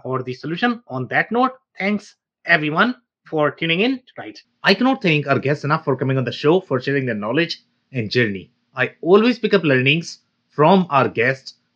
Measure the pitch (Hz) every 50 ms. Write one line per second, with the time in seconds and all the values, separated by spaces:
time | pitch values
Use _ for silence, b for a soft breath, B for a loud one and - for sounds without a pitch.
0 | - 127 131 131 120 127 123 - - 151 - - 240 247 233 233 _ - 127 131
1 | 123 - 127 151 170 - 220 247 247 - - _ _ _ _ - 190 202 208 202
2 | - - _ _ _ _ _ _ - - 170 151 151 147 156 175 220 247 247 _
3 | _ _ _ _ _ - 160 156 147 143 143 - 165 165 165 185 220 262 269 254
4 | _ _ - - 104 107 - - _ _ _ _ - 180 202 208 247 269 262 254
5 | - 170 151 147 139 139 139 - - 135 151 - - 139 156 160 - 147 131 -
6 | 143 135 131 135 120 120 - - - 151 175 190 - - 139 123 - 139 139 139
7 | 131 123 110 104 104 110 131 160 170 165 - - _ _ _ _ _ _ 131 123
8 | 110 98 - 123 120 104 98 92 87 _ _ _ _ _ - 131 127 123 - -
9 | - 165 196 220 220 247 240 240 220 190 208 190 170 143 131 127 127 139 151 170
10 | 160 - - _ _ _ _ _ _ _ - 143 151 165 196 190 175 - 143 135
11 | 123 - - 113 117 131 131 - - - - _ _ _ _